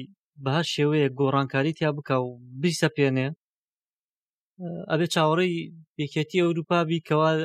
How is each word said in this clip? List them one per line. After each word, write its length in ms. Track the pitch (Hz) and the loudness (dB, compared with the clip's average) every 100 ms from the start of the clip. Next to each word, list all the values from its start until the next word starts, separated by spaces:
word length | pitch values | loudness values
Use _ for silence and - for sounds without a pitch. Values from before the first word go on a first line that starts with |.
| - _ _ 147 | -6 _ _ -10
بە 120 | 135 | -2
هەر 140 | 151 165 | -2 -2
شێوەیە 340 | - 147 156 139 | 0 2 2 0
گۆڕانکاری 640 | 127 135 139 135 135 151 160 | 0 0 2 0 0 -2 0
تیا 140 | 156 | -2
بکا 260 | 147 - 131 | -2 -2 -2
و 120 | 123 123 123 131 | -2 -8 -16 -4
بیسەپێنێ، 680 | 170 160 160 - 139 131 135 160 _ _ _ _ _ _ _ _ _ _ _ - 175 170 185 | -2 0 0 2 0 2 -2 -6 _ _ _ _ _ _ _ _ _ _ _ -14 -12 -10 -4
ئەبێ 200 | 214 170 | -2 0
چاوەڕێی 480 | 175 156 165 185 165 160 165 - - | 2 2 2 0 -2 -8 -14 -16 -8
یەکێتی 460 | 147 156 151 185 | -6 -4 -2 2
ئەوروپا 360 | 175 165 156 175 | 2 0 0 0
بی 160 | 160 165 | 0 -2
کەوا 300 | - 156 156 160 | 0 2 2 2